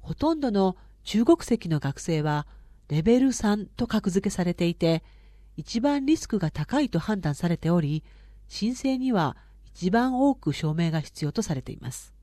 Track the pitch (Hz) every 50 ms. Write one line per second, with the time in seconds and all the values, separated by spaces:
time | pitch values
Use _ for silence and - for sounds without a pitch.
0 | - - - - 285 311 330 311 285 247 208 196 190 190 180 - - - - _
1 | - - - 214 233 226 339 339 - - 240 220 - 170 160 147 - 139 139 -
2 | - - 165 156 147 156 147 147 147 - - - - - - - - - 143 156
3 | 160 214 240 254 262 269 233 - - 214 208 214 196 - - - 240 226 - 220
4 | - 196 175 196 - 202 - - 175 175 175 - 175 170 170 - 175 165 165 160
5 | - - - - - - - - - - - - 151 - - 233 226 285 285 285
6 | 269 269 320 320 - - - 202 180 156 - - 151 - - 285 302 - - 165
7 | - - 220 202 175 156 143 - - 170 175 - - 160 170 175 156 143 151 156
8 | - - - - - - - - - - - - 202 226 254 247 - 269 262 254
9 | 254 262 240 190 160 131 - - - - - - - - - - 175 185 185 233
10 | 247 262 254 254 269 285 262 - - 156 143 - - 156 156 165 170 165 156 160
11 | 147 - _ - 160 147 - - 214 - 165 135 - 147 - - - 123 - -
12 | - - - -